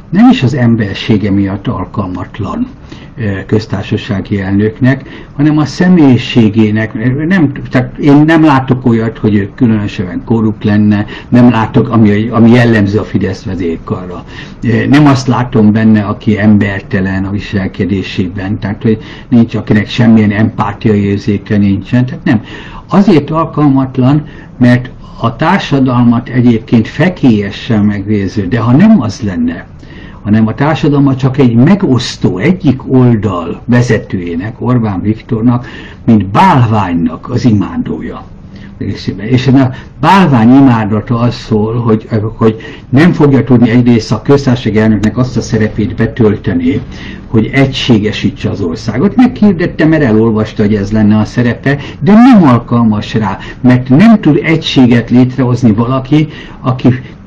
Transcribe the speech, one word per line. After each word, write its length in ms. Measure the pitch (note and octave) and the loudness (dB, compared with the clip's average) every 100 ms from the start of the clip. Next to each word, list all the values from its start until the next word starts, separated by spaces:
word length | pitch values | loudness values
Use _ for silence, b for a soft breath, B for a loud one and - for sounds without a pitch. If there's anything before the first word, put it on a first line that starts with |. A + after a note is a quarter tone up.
| - | -4
nem 200 | F3+ B3 | 2 2
is 140 | - | 2
az 100 | B2 | -2
embersége 760 | C3+ A#2+ A2+ G2+ - - G#2+ G2+ | 0 0 0 -2 -6 -2 -2 0
miatt 360 | G2 G2 G2 - | 0 -2 -4 -6
alkalmatlan, 1000 | F#2 F2+ - F#2 F#2 F#2+ - G#2 - - - B B B - | -6 -6 -6 -6 -8 -10 -10 -8 -6 -8 -10 B B B -8
ö, 280 | G#2+ F#2+ - | -6 -6 -2
köztársasági 960 | G#2+ - G2 - G#2+ - G2 - G2+ | -4 -2 -8 -6 -6 -4 -6 -4 -6
elnöknek, 840 | F#2+ G2 G#2+ - B2 C#3 - - - - | -2 0 0 0 0 0 -6 -18 -12 -2
hanem 220 | D3 D3+ | 0 2
a 80 | D3 | 0
személyiségének, 1300 | - F3+ F3+ C#3+ B2 B2 B2 G#2+ G#2+ G#2+ G#2+ G#2+ G#2+ A#2+ C3+ E3 | 0 2 4 6 4 2 2 2 2 0 0 -4 -4 -4 -2 0
nem, 240 | F#3+ C#3+ - - | 2 0 -2 -4
tehát 280 | C3 B2 - | -2 -2 -2
én 180 | D3+ C#3+ | 4 4
nem 280 | D3+ E3 | 4 4
látok 420 | D#3 C3+ B2+ B2 B2 | 4 2 0 -2 0
olyat, 320 | A2+ A2 - | 0 -2 -2
hogy 180 | A2 G#2 | 0 0
ő 140 | G2 - | -2 0
különösen 640 | A#2+ A2 G#2 - F#2 F2 - | 0 0 -2 -6 -8 -8 -4
korrupt 380 | A2+ A2 G#2+ | -2 -2 -2
lenne, 420 | G#2+ G#2 G#2 G#2 G#2 B - | 0 2 2 0 -2 B 0
nem 200 | A#2+ B2 | 4 4
látok, 400 | A2 A2 A#2+ - | 4 0 0 0
ami, 380 | A#2 G#2+ G#2 A#2 | 2 2 2 0
ami 220 | A2+ A2+ | 2 4
jellemző 500 | B2 A#2+ A2 G2 G2+ | 6 4 2 2 0
a 40 | |
Fidesz 400 | G2 G#2 F#2+ F#2+ | -2 -4 -4 -6
vezérkarra. 800 | - F2 E2+ E2 - G2 F2+ F2 B B B - | -8 -6 -6 -6 -8 -10 -10 -14 B B B -8
Ö, 240 | A#2+ A2 A2 | -2 0 2
nem 180 | C#3 D3 | 4 4
azt 220 | B2+ - | 2 0
látom 440 | A#2 B2 - G#2+ | -2 -2 2 2
benne, 300 | G#2+ A2 G#2+ | 4 4 2
aki 380 | G#2 G#2 - G#2 | 0 -4 -2 0
embertelen 840 | G#2+ G#2 G#2 G2 - G2+ F#2+ F#2+ G2 | 2 2 2 -4 -6 -4 -2 -4 -4
a 60 | |
viselkedésében, 1300 | G2+ - G#2 F#2+ - F2+ F#2+ F2 - F#2 G2+ F#2+ G#2+ | -6 -6 -6 -4 -4 -4 -4 -4 -6 -6 -6 -8 -6
tehát 220 | G2 G#2+ | -6 -4
hogy 160 | A#2+ G#2+ B B - | -2 -2 B B 0
nincs, 260 | A#2+ A2+ G#2+ | 2 2 -2
akinek 320 | - G#2+ G2+ | 0 0 0
semmilyen 440 | - A#2 A2+ G#2 | 0 4 4 4
empátiai 720 | G2+ A#2 - G2+ G2+ A#2 G#2 | 0 -2 -2 -6 -4 0 0
érzéke 540 | G2 G2+ G2+ G2+ - G#2 | 0 -2 -2 -4 -2 0
nincsen, 480 | G2+ G2 - B2 B2 | 0 0 -2 -2 -2
tehát 180 | E3+ | -4
nem. 180 | - A#2+ B B B B - | -2 -2 B B B B -2
Azért 400 | F3 G3+ D#3 - | 2 4 2 2
alkalmatlan, 960 | D#3+ D#3+ - D3 C3+ B2+ B2+ B2+ D3+ B B B - | -2 -2 0 2 2 0 0 0 0 B B B 0
mert 320 | B2 B2 - - - - | 2 2 -2 -14 -18 -8
a 160 | A#2+ - | -6 -2
társadalmat 920 | D#3+ G3 - C#3 C3 A#2+ A#2+ A#2 B2 | 0 0 0 0 0 2 2 2 -2
egyébként 580 | B2+ B2 A2+ - A#2 A2 | 0 2 0 0 0 0
fekélyessel 960 | - G#2 - C3+ G#2+ G2+ - - A2 | -2 -2 2 2 2 -2 -8 -4 0
megvérző, 640 | G#2 G2+ G2 G#2+ G2 G#2+ F#2 | 0 -2 -2 -2 -2 -4 -4
de 120 | A2 | -2
ha 120 | A2+ | 2
nem 300 | C3+ G#3+ G#3+ | 4 6 4
az 200 | A2 - | 2 -4
lenne, 440 | G2+ F2 E2 E2+ - - B B B B G#2 | -6 -4 -4 -6 -12 -20 B B B B 0
hanem 220 | A2 A2 | 2 2
a 60 | |
társadalma 640 | A2 C#3+ D#3 D#3+ C#3+ C#3 C3 | 0 0 0 0 2 2 2
csak 220 | C3+ B2+ | 0 2
egy 180 | B2+ A#2 | 2 4
megosztó, 840 | C#3 G3 E3 B2 - - G#2+ F2+ | 4 4 2 -2 -4 -4 -4 0
egyik 560 | B2+ F#3 D3+ B2+ - | -2 0 0 -2 0
oldal 680 | C3 B2 A2 G2+ F#2 - - - | 2 4 2 0 -4 -6 -8 0
vezetőjének, 880 | B2 - G#2+ - G2 F2 E2+ G#2+ - | 0 2 -2 -4 -8 -6 -6 -8 -6
Orbán 400 | A2+ B2 A2 F#2 | -2 -2 -2 -2
Viktornak, 640 | G2+ A2 - A2 A#2+ B2 B B B B - | -4 -4 -4 -2 0 0 B B B B 2
mint 200 | A2 F#2+ | 2 2
bálványnak 1040 | A#2 F#3 C#3+ A#2 A2 F#2 E2+ E2 - - | 2 4 4 2 0 -2 -2 -4 -6 -8
az 160 | A#2+ A#2+ | -2 0
imádója. 800 | G#2 F2+ - - - - - - - - B B - | 0 0 -6 -6 -8 -10 -12 -16 -20 -20 B B -10
És 720 | G2+ G#2 - F#2+ G#2+ B2 B2+ | -8 -8 -8 -8 -2 0 2
ez 60 | |
a 180 | B2+ B2+ B B - | 2 2 B B -4
bálvány 560 | D#3 G3 F3 B2+ A2+ C3+ | 2 4 4 4 6 6
imádata 640 | C3+ A#2 G#2 G#2+ - A#2 | 6 4 0 -4 -2 -2
az 160 | A#2 - | -2 -4
szól, 440 | - A2 G#2+ A#2+ | -4 -2 -2 -2
hogy, 280 | A#2 A2 - A2 G#2+ - | 0 -2 -2 -4 -4 -2
hogy 200 | A2+ A2 B B - | 0 0 B B -2
nem 220 | B2+ F3 | 2 2
fogja 320 | - D3 C3 | 4 2 2
tudni 260 | A2+ A#2+ G#2+ | 2 2 4
egyrészt 420 | B2 B2 A#2 - | 4 4 2 0
a 100 | - | -4
köztársasági 580 | - C#3+ C3 B2 A2+ G#2 | 0 0 2 -2 0 0
elnöknek 380 | A2 G#2+ G#2+ B2 | 2 2 0 -2
azt 200 | B2 A#2 | -2 -4
a 40 | |
szerepét 540 | - A2 G#2+ - G2+ - | -4 -2 -2 -2 -4 -2
betölteni, 840 | A2 - G#2+ G2 - A2+ B3 - - B B B - | -4 2 0 0 -2 -2 -2 -4 -6 B B B -6
hogy 220 | A2+ A2 | -6 -2
egységesítse 960 | C#3 C3 C3 - A2+ G#2 - G2+ - G#2 | 0 0 -2 0 0 0 -2 -4 -4 -6
az 120 | F#2+ | -6
országot. 540 | F2 - - G#2+ G3 - | -6 -6 -6 -2 0 2
Meghirdette, 680 | A#3+ - G#3 E3+ E3+ - D#3 | 2 2 0 2 -2 0 0
mert 180 | D#3+ | 2
elolvasta, 580 | C3+ G#2+ A2+ G#2+ G#2+ - | 2 2 2 0 -2 -2
hogy 140 | G#2 G#2 | 0 0
ez 160 | G2 | -2
lenne 260 | A2 G#2 G#2+ | 0 2 2
a 80 | G#2+ | 0
szerepe, 520 | - A#2+ A2+ C3+ C#3+ B - | -2 -2 -2 -2 -4 B -4
de 140 | C#3+ | 4
nem 300 | A3 B3 A3+ | 6 8 6
alkalmas 720 | D3+ A#2 - A#2+ A#2 G#2 - | 6 2 0 0 0 0 -4
rá, 240 | A2+ G2+ G2 B - | -4 -4 -6 B -2
mert 280 | B2 B2+ B2+ | 2 2 2
nem 300 | C3 A3+ G#3+ | 4 6 4
tud 200 | D#3+ C#3+ | 4 2
egységet 680 | D#3 D#3+ - - B2 A#2+ A2+ | 0 -2 0 2 4 2 2
létrehozni 640 | B2 B2+ B2+ B2 A#2+ A#2 | 2 2 0 -2 2 2
valaki, 560 | G2+ A#2 C3 B2+ D3+ D#3 B B B | 2 0 -2 0 0 0 B B B
aki 400 | B2+ B2 C3 - B - | -6 0 0 0 B -18